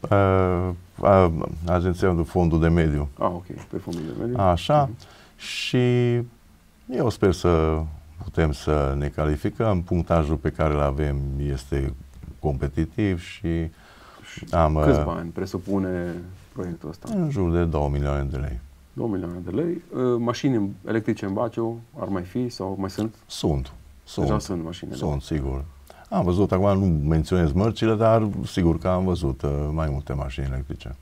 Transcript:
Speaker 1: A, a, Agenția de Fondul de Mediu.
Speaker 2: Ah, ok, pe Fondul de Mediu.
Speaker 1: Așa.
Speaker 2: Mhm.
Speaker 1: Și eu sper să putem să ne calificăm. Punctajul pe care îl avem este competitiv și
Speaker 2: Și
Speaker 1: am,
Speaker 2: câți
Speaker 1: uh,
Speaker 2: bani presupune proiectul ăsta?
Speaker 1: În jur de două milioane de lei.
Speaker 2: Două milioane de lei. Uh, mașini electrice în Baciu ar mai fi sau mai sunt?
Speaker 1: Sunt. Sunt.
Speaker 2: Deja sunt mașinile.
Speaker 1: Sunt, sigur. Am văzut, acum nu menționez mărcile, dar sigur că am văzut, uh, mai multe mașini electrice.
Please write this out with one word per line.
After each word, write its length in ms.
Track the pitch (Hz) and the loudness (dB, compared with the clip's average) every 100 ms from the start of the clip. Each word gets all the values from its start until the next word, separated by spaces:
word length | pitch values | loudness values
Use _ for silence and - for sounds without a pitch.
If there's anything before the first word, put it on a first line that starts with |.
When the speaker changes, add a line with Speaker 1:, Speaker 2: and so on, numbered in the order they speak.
| - | 2
Speaker 1:
A, 80 | 101 98 95 92 90 92 87 87 - | 4 6 4 4 2 -2 -4 -12 0
a, 320 | - 95 90 82 - - 85 | 6 8 6 4 -4 -6 0
Agenția 460 | 90 90 87 98 | 2 2 2 2
de 100 | 85 | 2
Fondul 380 | 82 92 85 82 | 0 2 4 4
de 80 | 82 | 4
Mediu. 400 | 85 80 73 73 - | 6 4 2 -2 -2
Speaker 2:
Ah, 80 | 101 | -4
ok, 180 | 87 90 - - | -4 -10 -14 -10
pe 60 | - | -10
Fondul 260 | - 85 | -8 -8
de 200 | 78 - | -8 -6
Mediu. 160 | 117 123 | -4 2
Speaker 1:
Așa. 420 | 95 85 - 147 | 2 2 4 2
Speaker 2:
Mhm. 140 | 135 120 - - - - | 2 -4 -18 -20 -20 -18
Speaker 1:
Și 760 | - - - 127 123 123 120 120 120 - - - _ _ - | -12 -8 -2 2 4 4 4 2 -2 -12 -20 -20 _ _ -8
eu 160 | 254 127 | -2 -2
sper 240 | - 101 | 2 2
să 500 | 85 87 82 80 78 80 78 - - | 4 4 4 4 2 -2 -8 -18 -14
putem 300 | - - 80 | -6 0 0
să 420 | 69 - 76 69 69 | 0 0 2 2 0
ne 100 | 71 | -2
calificăm. 760 | - 76 73 - - 113 95 | -2 0 0 -2 0 0 0
Punctajul 540 | 85 87 82 85 73 76 | 0 -2 2 2 2 0
pe 140 | 78 | -2
care 240 | - 78 | 0 0
îl 60 | 76 | 2
avem 360 | 71 69 73 69 69 69 71 | 0 0 -2 -2 -4 -4 -4
este 420 | 67 - 71 67 - - - - - | -4 -4 -2 -2 -6 -16 -18 -18 -6
competitiv 840 | 78 67 71 76 80 - 104 87 | -4 -2 -4 -2 -4 0 0 0
și 500 | 87 - 85 82 82 - - - - - - | -6 -8 -4 -2 -4 -8 -20 -20 -20 -20 -18
Speaker 2:
Și 120 | - 90 | -16 -2
Speaker 1:
am, 260 | 85 80 76 | 2 4 4
Speaker 2:
câți 140 | 76 76 | 4 4
Speaker 1:
uh, 60 | |
Speaker 2:
bani 260 | 73 85 85 | 2 -4 -8
presupune 840 | 82 92 95 87 98 92 90 87 85 87 92 - | -8 -6 -6 -2 -2 0 -2 -4 -8 -12 -18 -16
proiectul 360 | - - 165 76 | -10 -8 -8 -10
ăsta? 200 | - - | -12 -6
Speaker 1:
În 160 | 214 160 | -2 -2
jur 200 | 139 87 | 0 2
de 120 | 85 | 2
două 240 | 85 76 73 | 2 0 0
milioane 340 | 71 71 71 69 | 0 0 -2 -2
de 60 | 67 | -4
lei. 240 | 69 62 - - - | -6 -8 -12 -20 -18
Speaker 2:
Două 160 | - 117 | -6 -4
milioane 300 | 95 87 87 | -4 -6 -8
de 60 | 87 | -6
lei. 320 | 98 170 175 - | -4 -2 -4 -8
Uh, 80 | - 127 120 | -2 0 0
mașini 520 | 120 120 143 120 98 101 - | 0 -2 0 0 -2 -6 -4
electrice 380 | 110 107 107 | -2 -2 -4
în 80 | 101 | -4
Baciu 480 | 98 120 117 113 117 117 143 | -2 -4 -2 -4 -4 -14 -10
ar 100 | 95 | -6
mai 140 | 98 | -4
fi 260 | 90 123 123 | -4 -4 -4
sau 280 | - 95 95 | -6 -8 -4
mai 120 | 95 | -6
sunt? 240 | - 107 - - | -4 -6 -6 -16
Speaker 1:
Sunt. 460 | - - 69 65 - - - | -4 0 0 -4 -12 -20 -20
Sunt. 220 | - - 143 | -12 -4 0
Speaker 2:
Deja 120 | 107 | 0
sunt 260 | - 90 | -2 -6
mașinile. 320 | 82 - 69 64 | -6 -10 -10 -6
Speaker 1:
Sunt, 260 | 80 73 | -4 -4
sigur. 420 | - 78 67 65 71 - - - - | -4 -4 -2 -6 -8 -16 -20 -20 -4
Am 160 | - | 0
văzut, 280 | 87 90 95 | 2 2 2
acum 260 | 92 101 95 | 4 2 4
nu 60 | 98 78 73 | 2 2 2
menționez 440 | 80 78 92 82 | 2 2 2 2
mărcile, 420 | 78 110 110 110 | 2 0 2 0
dar 340 | 107 113 113 110 - - | 4 4 4 2 -2 -4
sigur 320 | - 85 82 | 2 2 2
că 100 | 92 | 0
am 160 | 92 | 0
văzut, 380 | 92 87 69 65 | 2 0 0 -2
uh, 80 | 71 71 73 | -2 -2 -2
mai 160 | 78 78 | -2 -2
multe 220 | 69 - | -4 -4
mașini 340 | 67 67 - 67 | -6 -4 -6 -4
electrice. 500 | 65 65 67 57 - | -4 -6 -10 -10 -14